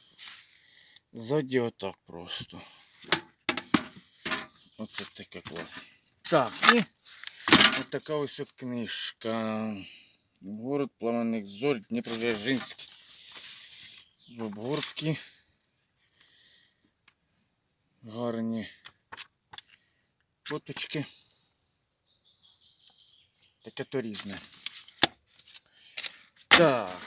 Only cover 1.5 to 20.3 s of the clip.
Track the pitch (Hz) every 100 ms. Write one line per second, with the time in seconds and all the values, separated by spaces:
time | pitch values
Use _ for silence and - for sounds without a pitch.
1.5 | 127 117 - 98 - - 85 87 - -
2.5 | 82 - - - - - - - _ -
3.5 | - - - - - - - - - -
4.5 | - - - 107 - 98 - 98 87 -
5.5 | 82 82 - - - _ _ - 156 113
6.5 | - - 240 - _ - - - - -
7.5 | - - - 131 139 - 151 139 - 139
8.5 | - 127 120 110 - - - 113 113 110
9.5 | 110 110 101 92 - - - _ - 95
10.5 | 107 123 143 135 - 113 117 117 113 98
11.5 | 101 139 123 98 117 117 113 117 107 110
12.5 | 131 - - - - - - - - -
13.5 | - - - - - - _ - 120 110
14.5 | 101 120 151 - - 151 147 - - _
15.5 | _ _ _ _ _ _ _ - - -
16.5 | - _ _ _ _ _ _ _ _ _
17.5 | _ _ _ _ _ 117 110 120 113 113
18.5 | 113 - - - - - - - _ _
19.5 | - - - _ _ _ _ _